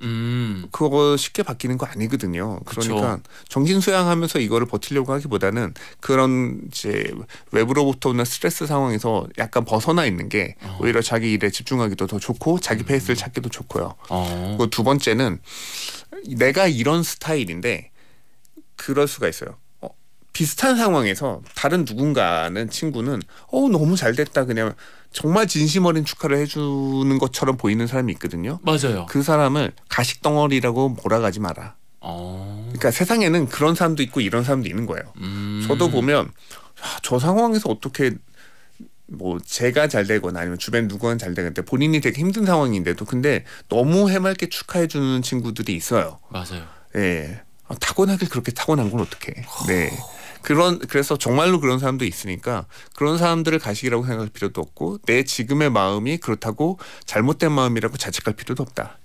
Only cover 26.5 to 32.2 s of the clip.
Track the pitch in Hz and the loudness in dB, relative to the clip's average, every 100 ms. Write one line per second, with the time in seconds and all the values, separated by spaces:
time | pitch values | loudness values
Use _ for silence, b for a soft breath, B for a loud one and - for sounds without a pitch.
26.5 | 151 143 139 135 135 135 135 135 - 135 | -2 -2 -2 0 2 4 4 2 0 0
27.5 | 131 104 110 117 131 123 85 - 85 101 | 2 2 2 0 0 -2 -2 -4 -4 -6
28.5 | 175 160 156 131 101 87 139 139 151 143 | -4 0 2 2 0 0 0 4 4 4
29.5 | 151 123 - - - 127 - 156 151 147 | 2 0 -4 -4 -2 0 0 2 4 4
30.5 | 135 123 120 135 110 98 110 110 90 101 | 4 2 2 0 0 0 2 2 0 -4
31.5 | - 104 - - - - 85 | -6 -12 -18 -20 -14 -10 -8